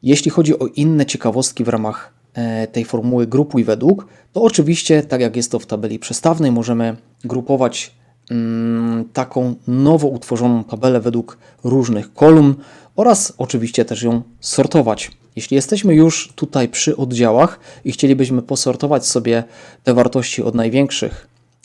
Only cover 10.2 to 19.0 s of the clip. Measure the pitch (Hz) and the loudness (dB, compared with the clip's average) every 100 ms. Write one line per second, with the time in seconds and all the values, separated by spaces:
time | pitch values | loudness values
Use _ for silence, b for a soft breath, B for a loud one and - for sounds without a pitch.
10.2 | - 117 123 117 110 107 131 123 113 117 | -6 -2 0 -2 -4 -2 0 2 0 -4
11.2 | 117 - b b 123 131 120 107 101 - | -6 -16 b b -2 0 0 -2 -6 4
12.2 | 151 160 143 139 B B B - 233 202 | 8 8 6 2 B B B 0 2 2
13.2 | - - 127 123 117 127 117 110 117 120 | 0 -6 -6 -4 -4 -2 -2 -2 -2 -2
14.2 | 120 _ - - 175 165 113 104 - - | -4 _ -6 -2 2 2 2 -2 -6 -18
15.2 | _ - - 135 - 208 202 156 160 156 | _ -16 -2 -2 0 0 4 6 4 2
16.2 | - - 147 139 120 - - 147 131 120 | -10 -10 -4 -2 -2 -2 -4 -2 -4 0
17.2 | 117 117 170 - B B - 117 139 135 | 2 4 2 0 B B -10 -2 2 2
18.2 | 127 127 120 131 - 123 143 143 | 2 -2 -4 -4 -2 -2 0 0